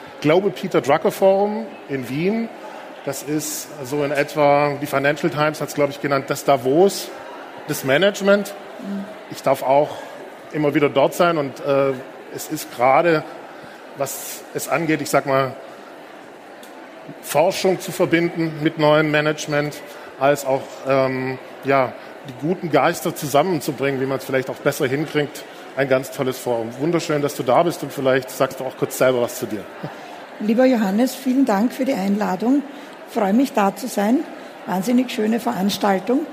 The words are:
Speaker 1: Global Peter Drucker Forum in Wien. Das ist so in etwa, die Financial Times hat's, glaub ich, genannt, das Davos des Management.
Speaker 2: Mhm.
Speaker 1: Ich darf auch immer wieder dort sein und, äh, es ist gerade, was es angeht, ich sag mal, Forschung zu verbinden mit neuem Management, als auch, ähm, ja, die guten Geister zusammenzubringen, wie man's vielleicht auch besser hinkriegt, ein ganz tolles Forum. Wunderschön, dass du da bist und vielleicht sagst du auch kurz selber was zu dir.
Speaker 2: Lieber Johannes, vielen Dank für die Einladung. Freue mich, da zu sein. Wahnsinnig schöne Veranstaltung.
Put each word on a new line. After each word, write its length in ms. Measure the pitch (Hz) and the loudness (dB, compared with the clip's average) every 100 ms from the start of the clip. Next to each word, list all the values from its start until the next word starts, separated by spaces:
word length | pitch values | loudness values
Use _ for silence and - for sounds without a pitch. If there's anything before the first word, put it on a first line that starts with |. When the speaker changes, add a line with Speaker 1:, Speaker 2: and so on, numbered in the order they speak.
| - - | -16 -2
Speaker 1:
Global 300 | 147 175 202 | 4 4 4
Peter 320 | - 185 165 | -2 0 0
Drucker 280 | 135 156 202 | 2 2 2
Forum 560 | - 190 196 208 214 214 - - | 4 4 4 2 -2 -8 -12 -8
in 220 | 135 120 | -6 -4
Wien. 400 | 139 180 226 226 - - - - - | -2 0 0 -4 -8 -16 -16 -16 -10
Das 180 | - 135 | -8 -8
ist 460 | 135 151 147 - - 147 | -4 -4 -4 -8 -10 -12
so 180 | 127 147 | -6 -2
in 80 | 143 | 0
etwa, 600 | 143 147 156 143 143 147 135 | 0 0 4 6 6 4 0
die 40 | 143 | -2
Financial 440 | 135 143 156 170 | 2 2 2 0
Times 300 | 139 151 147 | 2 0 0
hat's, 140 | 147 | -4
glaub 160 | - 143 | 0 0
ich, 100 | 139 | 0
genannt, 240 | 147 139 139 | 0 0 0
das 180 | 143 | -2
Davos 640 | - 139 131 151 196 - - - - - - - - | 2 2 4 6 6 4 -8 -12 -14 -14 -16 -14 -8
des 160 | 147 | -4
Management. 680 | 135 143 196 196 196 202 196 - - - | 2 4 4 4 4 4 2 -10 -14 -14
Speaker 2:
Mhm. 240 | 196 202 196 - - | -8 -8 -8 -12 -14
Speaker 1:
Ich 140 | - | -4
darf 180 | 139 131 | 0 0
auch 280 | 131 139 147 - - - - - - | 4 4 4 -4 -12 -14 -16 -16 -8
immer 220 | 156 147 | 0 2
wieder 140 | 147 143 | 4 4
dort 260 | 127 151 | 4 2
sein 240 | - 175 165 | 4 2 4
und, 220 | 139 - | -2 -4
äh, 320 | 143 139 135 127 - - - | 0 2 2 0 -8 -16 -14
es 140 | 143 - | -12 -8
ist 260 | 156 - | -8 -8
gerade, 480 | - 127 139 170 156 - - - - - - - - | 2 4 6 6 2 0 -12 -16 -18 -18 -18 -18 -6
was 460 | 135 - - - - | -6 -6 -10 -12 -10
es 140 | 143 - | -8 -2
angeht, 340 | 139 165 151 | -2 0 0
ich 60 | 143 | 2
sag 160 | 143 | 0
mal, 280 | 143 135 131 - - - - - - - - - - - - - - - - - | 2 2 2 -4 -14 -18 -18 -18 -18 -20 -20 -20 -20 -20 -18 -18 -18 -18 -18 -16
Forschung 560 | - 147 170 - 190 180 | 0 2 4 4 2 0
zu 140 | - | -4
verbinden 600 | 156 175 165 170 170 165 151 | -2 2 2 2 -2 -4 -2
mit 200 | 156 156 | -4 2
neuem 320 | 151 151 156 | 6 6 4
Management, 640 | 151 151 151 - 147 147 - - - - - | 2 2 -2 -2 -2 -2 -6 -14 -16 -16 2
als 260 | 135 143 | 2 2
auch, 180 | 131 135 - - 135 | 0 -2 -4 -10 0
ähm, 500 | 135 131 131 131 131 - - | 2 2 0 -4 -6 -12 -8
ja, 300 | 131 139 123 - - - 143 | 0 2 2 -4 -16 -16 -16
die 160 | 123 | -6
guten 280 | 147 180 170 | -2 -2 2
Geister 420 | 143 147 170 175 | 4 4 2 -4
zusammenzubringen, 840 | - 147 139 180 160 - 123 139 135 | -4 2 2 4 0 -2 -2 -2 0
wie 60 | 135 | -2
man's 180 | 135 | -2
vielleicht 260 | - 131 127 | -2 -2 -2
auch 60 | 120 | -2
besser 320 | 147 - 135 | -2 0 0
hinkriegt, 560 | 139 151 151 143 - - - - - | 0 0 0 -2 -6 -16 -16 -10 -2
ein 120 | 139 | 2
ganz 220 | 131 143 | 2 0
tolles 300 | - 131 127 | -4 -4 -2
Forum. 300 | 131 117 113 120 | -2 -2 -2 -2
Wunderschön, 420 | 156 165 - 147 | 0 0 0 0
dass 140 | 139 - | 0 -2
du 80 | |
da 180 | 131 127 | 2 4
bist 220 | 175 - | 4 0
und 80 | 139 | -6
vielleicht 380 | 147 131 131 131 | -2 2 2 0
sagst 280 | - 135 - | -2 -2 -2
du 60 | |
auch 120 | 131 - | -8 -4
kurz 220 | 139 - | -4 2
selber 240 | 131 127 | 2 4
was 160 | 117 - | 0 -4
zu 80 | 113 | -6
dir. 160 | 104 87 - - - - - - - | -6 -8 -12 -12 -12 -16 -16 -16 -6
Speaker 2:
Lieber 240 | 214 233 | 0 4
Johannes, 500 | 262 240 196 202 262 | 6 4 2 2 2
vielen 300 | - 262 254 | 0 0 2
Dank 280 | 262 196 240 | 4 4 2
für 120 | - | 0
die 100 | 269 | -2
Einladung. 720 | 269 196 202 196 185 220 285 - - - - - | 0 0 0 0 0 2 2 2 -10 -16 -18 -6
Freue 240 | 240 190 | 0 4
mich, 200 | 220 277 | 4 4
da 220 | 220 196 | 2 2
zu 120 | 196 254 | 0 -4
sein. 380 | - 202 269 - - - - - | 0 2 2 0 -10 -16 -14 -6
Wahnsinnig 460 | 180 185 247 254 | -2 2 2 2
schöne 260 | - 214 226 | 0 0 0
Veranstaltung. 880 | 233 175 202 - 208 190 190 269 311 | 0 0 0 2 2 2 2 0 -2